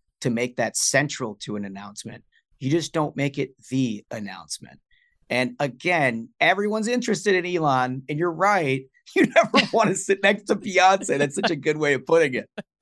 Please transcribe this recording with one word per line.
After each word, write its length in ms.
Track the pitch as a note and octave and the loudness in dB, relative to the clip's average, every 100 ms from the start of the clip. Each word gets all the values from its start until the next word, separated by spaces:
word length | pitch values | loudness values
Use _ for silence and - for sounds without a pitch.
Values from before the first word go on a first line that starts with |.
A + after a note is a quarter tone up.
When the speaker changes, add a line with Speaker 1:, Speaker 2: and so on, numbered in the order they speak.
| _ _ | _ _
Speaker 1:
to 80 | C3 | -2
make 260 | A#2 B2 B2 | -2 -2 -2
that 200 | A2 - | -4 -2
central 600 | - C3+ C#3+ - A#2+ G2+ | 0 0 0 -4 -8 -10
to 140 | - G#2 | -10 -8
an 80 | |
announcement. 600 | G2+ G2 G2+ G#2 - G#2+ _ _ _ _ | -8 -12 -14 -16 -16 -18 _ _ _ _
You 120 | C3 | -2
just 220 | E3 D#3 | -2 -2
don't 240 | D#3+ D3 C#3 | -4 -4 -4
make 220 | C#3+ C#3+ | -4 -4
it 120 | C3 _ - | -8 _ -6
the 340 | C3 B2+ G#2 - | -2 -2 -4 -10
announcement. 680 | A#2 G2 F#2 D#2+ - A#1+ - _ _ _ _ - | -12 -10 -14 -14 -14 -14 -20 _ _ _ _ -4
And 260 | A#2+ B2 B2 | -2 -2 -2
again, 680 | C#3+ C#3 F3 E3+ C3+ A2+ A#2 - | -4 -2 0 2 2 0 -8 0
everyone's 480 | D#3+ F#3+ G#3 G#3+ G#3+ | 0 2 0 -2 -2
interested 480 | B3 A#3+ G#3 G#3+ F#3 | -2 -2 0 2 0
in 100 | F3 | 0
Elon, 560 | F3 D3+ C3 B2+ C3 C3 | 0 2 2 0 -4 -6
and 100 | D3+ | -2
you're 140 | F3 | -2
right. 520 | D#3+ G3 G3+ C#3+ C3 - | 2 2 2 0 -2 -6
<laughs> 40 | _ - - | _ -4 2
You 100 | C#4+ | 4
never 400 | E4 - C#4 G#3 | 4 4 2 2
Speaker 2:
<laughs> 40 | |
Speaker 1:
wanna 240 | A3 G#3+ F#3+ | 2 2 0
sit 260 | - G3 | -2 2
next 220 | G3 G#3 | 2 0
to 100 | - G#3 | -2 -4
Beyonce. 640 | G#3 F3+ F#3 G3 F#3+ C#3 | 0 4 6 4 0 0
That's 160 | C#3+ | 0
such 160 | - - | 0 -2
a 60 | D#3 | 0
good 200 | D3+ D3+ | -2 0
way 180 | C#3+ | 0
of 120 | C3+ C#3 | 0 2
putting 280 | E3 D3+ | 4 4
it. 140 | A#2+ - - - _ | 0 -6 -14 -18 _